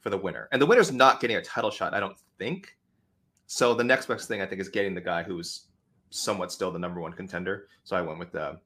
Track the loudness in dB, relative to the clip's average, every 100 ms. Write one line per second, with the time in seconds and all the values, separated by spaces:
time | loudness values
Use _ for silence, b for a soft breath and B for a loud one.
0 | -2 -2 -2 -4 -2 4 8 8 6 4
1 | 2 2 0 -2 -2 -4 -4 -2 -2 -2
2 | -4 -6 _ _ -6 -6 -10 _ _ _
3 | _ _ _ _ _ 2 4 4 4 4
4 | 2 -4 -2 -4 -4 -4 -4 0 0 -2
5 | -2 -2 -2 -6 -8 -12 _ _ _ _
6 | _ -6 -4 -2 -4 -2 -4 -2 -6 -6
7 | -10 -10 -10 -6 -4 -6 b b -4 -2
8 | -2 -6 -8 -6 -6 -8